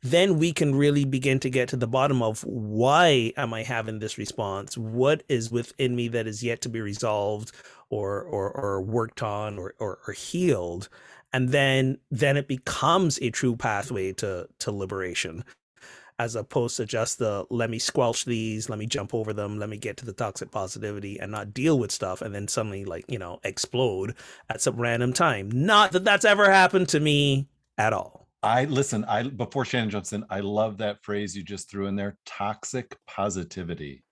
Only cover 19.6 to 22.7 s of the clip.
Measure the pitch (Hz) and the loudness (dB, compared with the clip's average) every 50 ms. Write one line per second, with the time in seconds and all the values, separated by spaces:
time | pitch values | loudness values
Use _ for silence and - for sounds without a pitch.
19.6 | 104 104 107 104 104 113 101 - - 117 98 - 123 104 98 - - - _ 107 | -6 -8 -8 -8 -8 -8 -8 -8 -10 -12 -8 -6 -6 -6 -6 -8 -12 -8 _ -6
20.6 | 98 92 - 107 104 107 104 104 98 98 101 - - 98 104 104 101 104 104 127 | -6 -6 -8 -8 -8 -8 -8 -6 -8 -10 -10 -10 -10 -8 -8 -8 -10 -8 -6 0
21.6 | 127 160 160 135 117 98 - - - 95 92 - - 110 101 101 101 101 - - | 2 4 4 4 2 0 -4 -4 -4 -4 -4 -6 -6 -8 -6 -6 -6 -4 -4 -4
22.6 | 110 107 | -4 -4